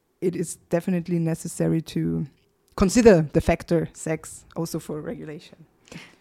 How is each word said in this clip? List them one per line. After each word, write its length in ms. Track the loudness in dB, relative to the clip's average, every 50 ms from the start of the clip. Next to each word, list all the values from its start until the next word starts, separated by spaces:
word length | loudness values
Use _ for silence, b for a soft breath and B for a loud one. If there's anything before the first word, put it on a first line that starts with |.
| _ _ _ _
it 140 | -4 -4 -2
is 220 | -2 -6 -6 -8 -12 _ _
definitely 480 | -2 -2 0 0 -2 -2 0 -2 -2 0
necessary 640 | 0 0 -2 -4 -6 -8 -4 -2 0 0 0 0 -2
to 440 | -4 -4 -4 -2 -2 -2 -2 -4 -6 -10 _ _ _ _ _ _ _ _
consider 520 | 0 0 2 4 6 8 8 8 8 6 2 0
the 80 | 0 2
factor 460 | 2 0 0 0 0 0 0 0 -2 -6
sex 540 | -10 -6 -6 -6 -6 -6 -12 -18 -20 -20 -14 -8
also 220 | -8 -6 -6 -6 -8
for 220 | -8 -8 -10 -8 -8
regulation. 640 | -10 -10 -10 -12 -14 -14 -16 -16 -20 -20 -20 -20 -20 _ _ B B B B B B B B